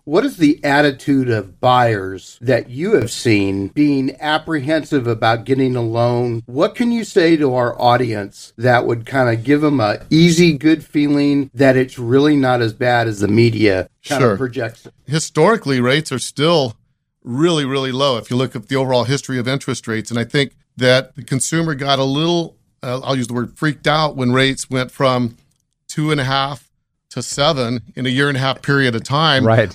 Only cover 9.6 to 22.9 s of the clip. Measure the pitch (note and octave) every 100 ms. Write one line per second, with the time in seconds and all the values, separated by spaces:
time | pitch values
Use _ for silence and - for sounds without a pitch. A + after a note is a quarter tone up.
9.6 | D3+ C#3 G#2+ A2 - D#3 E3+ D#3+ F3 C#3
10.6 | D#3 D#3+ - D3+ D3 C#3+ C#3+ C#3+ C3+ A#2+
11.6 | C#3 C3 C3 - A#2 C3+ D3 D3 B2+ B2
12.6 | A2+ A2 B2 A#2+ A2+ G2+ G2+ A2 A#2 A2
13.6 | G#2+ F#2 F2+ _ - C#3 B2 G2 C3 B2+
14.6 | A2+ - - _ - D#3 - D#3 E3+ A3+
15.6 | C#3 C3 B2 D3 D3+ B2 - - D3+ E3+
16.6 | B2+ - _ _ _ _ - B2 F3 D#3
17.6 | C3+ C3+ C3+ B2+ C#3 A#2 - B2 B2+ B2+
18.6 | - C3+ C3 B2+ A2+ C#3 - B2+ A#2+ C#3
19.6 | - C3 - A2 G#2+ A#2 A#2 D3 C3+ _
20.6 | _ - B2+ B2+ C3 - A#2 C3+ - E3
21.6 | E3 C#3 C#3+ C3+ C3+ C#3+ E3 F3 E3 _
22.6 | _ _ C3